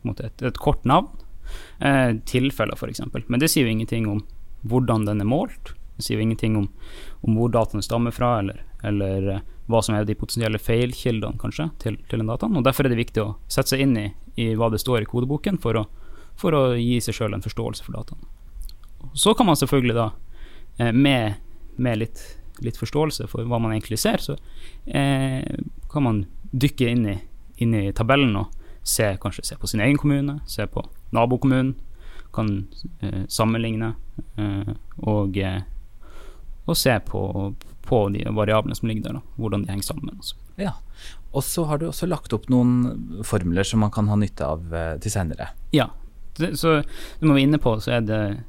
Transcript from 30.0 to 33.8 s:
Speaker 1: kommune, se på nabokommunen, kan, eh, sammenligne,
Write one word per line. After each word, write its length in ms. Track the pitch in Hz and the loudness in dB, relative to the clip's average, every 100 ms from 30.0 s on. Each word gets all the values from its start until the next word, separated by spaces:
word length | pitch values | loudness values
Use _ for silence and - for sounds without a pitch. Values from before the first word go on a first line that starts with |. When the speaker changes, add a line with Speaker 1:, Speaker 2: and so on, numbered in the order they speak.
Speaker 1:
kommune, 400 | 147 143 143 143 - | 4 2 0 -4 -6
se 160 | - 104 | -4 -4
på 180 | - - - - | -4 -6 -10 -2
nabokommunen, 640 | 113 120 123 135 131 131 131 - - - - - | 2 4 4 4 4 2 -2 -8 -12 -12 -12 -8
kan, 300 | - 110 98 101 - - - | -2 0 0 -4 -10 -10 -6
eh, 180 | 101 98 95 | -6 -4 -4
sammenligne, 640 | - 110 113 113 110 | 2 2 2 0 -2